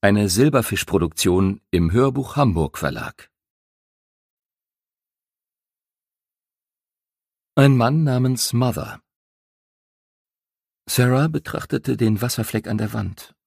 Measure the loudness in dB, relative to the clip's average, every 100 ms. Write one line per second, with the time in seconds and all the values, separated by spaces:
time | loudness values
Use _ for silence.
0 | 4 2 2 2 2 2 -2 -4 -2 -2
1 | -2 -2 0 2 2 -2 _ 0 2 2
2 | 2 0 -6 0 0 2 -2 -4 -8 -6
3 | -12 -14 -20 _ _ _ _ _ _ _
4 | _ _ _ _ _ _ _ _ _ _
5 | _ _ _ _ _ _ _ _ _ _
6 | _ _ _ _ _ _ _ _ _ _
7 | _ _ _ _ _ 4 6 6 4 2
8 | 0 2 0 0 -2 0 0 -2 -8 -14
9 | _ _ _ _ _ _ _ _ _ _
10 | _ _ _ _ _ _ _ _ -6 0
11 | 2 2 0 -4 -8 -10 -6 -6 -4 -2
12 | 0 0 -2 -4 -4 -6 -4 -4 -4 -4
13 | -8 -10 -20 _